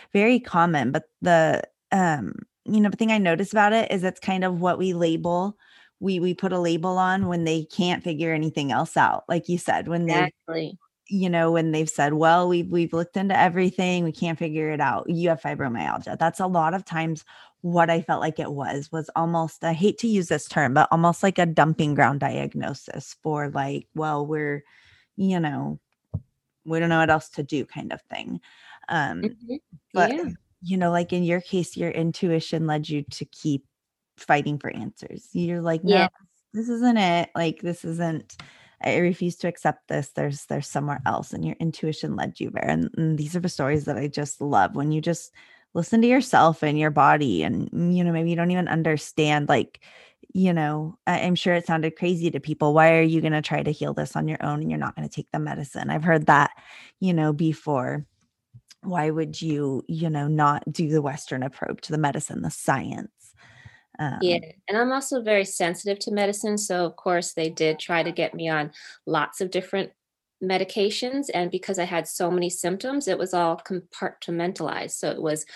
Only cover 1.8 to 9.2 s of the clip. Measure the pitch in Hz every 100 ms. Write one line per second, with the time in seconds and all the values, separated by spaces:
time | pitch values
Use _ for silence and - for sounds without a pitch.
1.8 | _ 196 180 151 92 - - _ - 214
2.8 | 208 190 220 220 185 165 196 214 208 226
3.8 | - 190 185 - - 190 185 180 180 170
4.8 | 185 170 170 165 165 175 190 - _ -
5.8 | _ _ 190 185 180 175 190 180 170 165
6.8 | 180 185 185 190 190 175 160 160 156 -
7.8 | 175 180 175 151 165 156 156 147 139 120
8.8 | 165 - 120 53